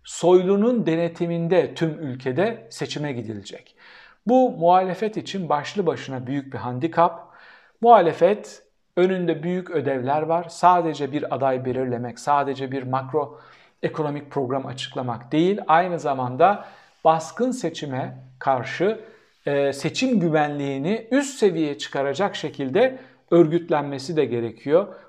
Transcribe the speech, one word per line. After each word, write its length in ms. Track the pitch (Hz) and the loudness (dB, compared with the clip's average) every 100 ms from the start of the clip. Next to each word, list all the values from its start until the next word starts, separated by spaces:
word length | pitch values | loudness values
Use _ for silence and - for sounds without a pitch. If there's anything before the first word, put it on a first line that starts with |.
Soylu'nun 840 | - - 170 185 180 202 226 247 165 | -18 -2 6 6 6 2 2 2 0
denetiminde 880 | 165 170 170 170 170 170 180 139 | 0 -2 -2 -4 -2 0 2 2
tüm 160 | 131 165 | 0 -4
ülkede 760 | 156 156 127 131 127 202 233 - | -4 -8 -8 -4 0 -2 -2 -12
seçime 420 | - 143 147 147 | -10 -8 -6 -6
gidilecek. 640 | 120 113 107 98 - - _ - - - _ - | -8 -8 -10 -14 -18 -20 _ -20 -20 -20 _ 2
Bu 240 | 254 254 | 4 4
muhalefet 680 | 165 170 180 185 170 214 214 | 2 4 4 4 -2 -6 -6
için 320 | - 196 165 | -8 -6 -2
başlı 380 | 147 139 202 170 | -2 -2 -4 -2
başına 400 | 135 - 131 123 | -2 -4 -10 -6
büyük 260 | 143 135 | -6 -6
bir 60 | - | -8
handikap. 760 | 113 123 160 - 175 - - - - - _ _ | -8 -4 -2 2 2 0 -16 -20 -20 -20 _ _
Muhalefet 840 | 226 226 170 143 170 208 - - _ _ _ - | 8 8 8 4 4 2 -4 -20 _ _ _ 2
önünde 460 | 185 190 175 156 | 2 2 0 -2
büyük 280 | 165 180 180 | -2 -4 -2
ödevler 520 | 170 139 135 123 151 | -2 -2 -2 0 0
var. 240 | 156 165 170 | 0 -2 -4
Sadece 640 | - 175 180 165 143 139 | 2 6 6 4 -2 -4
bir 220 | 147 - | -4 -4
aday 300 | 139 135 131 | -2 0 0
belirlemek, 540 | 127 123 131 120 123 117 | -2 -4 -2 -4 -6 -6
sadece 540 | - 143 139 131 131 | 0 0 0 -4 -6
bir 100 | 135 | -6
makro 560 | 131 131 131 151 139 - - - _ _ | -4 -4 -4 -4 -4 -8 -20 -20 _ _
ekonomik 480 | - - 147 143 - | -8 -4 -6 -6 -8
program 360 | 143 127 135 135 | -6 -4 -4 -6
açıklamak 680 | 127 - - 127 113 - | -10 -10 -8 -6 -8 -4
değil, 280 | 151 175 208 - | 0 2 0 2
aynı 300 | 160 180 170 | 2 2 -2
zamanda 640 | 143 131 123 127 175 208 - - _ _ | -4 -4 -4 2 2 2 -6 -20 _ _
baskın 460 | 160 160 - - 254 | 2 2 0 -4 -4
seçime 680 | - 170 - 151 131 - - - - | -2 -6 -6 -8 -6 -6 -10 -20 -6
karşı, 640 | - 131 117 - 180 220 - - _ _ - | 0 0 -2 -2 -2 -2 -8 -20 _ _ -4
e, 260 | 143 139 | 0 0
seçim 480 | 135 156 - 262 226 | 0 -4 -2 0 2
güvenliğini 880 | 170 156 147 143 139 135 147 220 - | 2 2 0 -2 -4 -4 -2 -4 0
üst 280 | 262 277 - | 0 0 0
seviyeye 400 | 208 165 151 143 | 0 2 -2 -4
çıkaracak 580 | - 143 139 135 196 196 | -6 -4 -2 0 -2 -4
şekilde 640 | 151 127 139 151 254 262 - _ - | -8 -6 -2 2 2 0 -14 _ 2
örgütlenmesi 840 | 170 160 165 165 156 143 139 127 156 | 6 6 4 0 -2 -2 -6 -4 0
de 80 | |
gerekiyor. 720 | 135 117 117 110 135 156 196 - | 0 0 -4 -6 2 2 2 -6